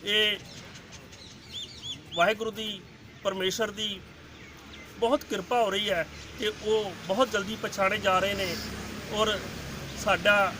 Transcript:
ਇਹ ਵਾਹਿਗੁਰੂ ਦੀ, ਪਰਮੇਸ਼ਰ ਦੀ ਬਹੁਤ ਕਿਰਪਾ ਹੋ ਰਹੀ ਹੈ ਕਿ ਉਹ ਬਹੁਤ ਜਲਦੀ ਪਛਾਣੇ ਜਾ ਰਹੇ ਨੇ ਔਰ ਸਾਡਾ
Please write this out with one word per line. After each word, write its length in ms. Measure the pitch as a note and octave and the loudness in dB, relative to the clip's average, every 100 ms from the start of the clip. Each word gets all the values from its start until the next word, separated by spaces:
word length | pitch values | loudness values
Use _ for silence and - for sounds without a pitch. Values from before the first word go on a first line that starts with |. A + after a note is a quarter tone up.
ਇਹ 340 | G3+ G#3+ G#3+ G3 - - - - - - - - - - - - - - - - - E3 | 2 4 4 2 -6 -14 -16 -16 -18 -18 -18 -18 -18 -18 -12 -10 -10 -10 -10 -10 -8 2
ਵਾਹਿਗੁਰੂ 360 | F3 G#3+ A3+ | 2 2 -4
ਦੀ, 300 | G#3 A3 G3 - - - - | -4 -8 -8 -12 -20 -20 -6
ਪਰਮੇਸ਼ਰ 480 | E3 F#3+ F#3 F3+ A3 | -4 0 -2 0 -2
ਦੀ 300 | G3+ G#3+ F#3+ - - - - - - - - - - | -2 -6 -6 -12 -18 -18 -18 -18 -18 -18 -16 -16 -2
ਬਹੁਤ 240 | A#3 C#4+ | 2 2
ਕਿਰਪਾ 400 | - G3 F3+ B3 | 0 -4 2 4
ਹੋ 60 | G#3+ | 4
ਰਹੀ 200 | G3 G#3 | 2 2
ਹੈ 180 | F3+ D3+ - - - | 0 0 -6 -14 -2
ਕਿ 120 | G#3+ G#3+ | -2 -2
ਉਹ 280 | G#3 A3 G3+ E3+ E3 | 2 2 0 -6 -2
ਬਹੁਤ 240 | F#3+ B3+ | 2 4
ਜਲਦੀ 260 | G#3+ G3 A3 | 4 -2 -4
ਪਛਾਣੇ 360 | G#3+ - F#3+ G#3 | -4 2 2 4
ਜਾ 220 | G3 F#3 | 4 4
ਰਹੇ 140 | G3 | 4
ਨੇ 220 | G3 F#3+ D#3+ - - - - - | 0 -2 -2 -6 -8 -8 -8 -6
ਔਰ 260 | G#3 G#3+ G3+ - - - - - - | 2 2 2 -4 -10 -10 -8 -8 -4
ਸਾਡਾ 500 | G#3+ F3+ F#3+ G#3 G3 E3+ | 2 6 8 8 6 2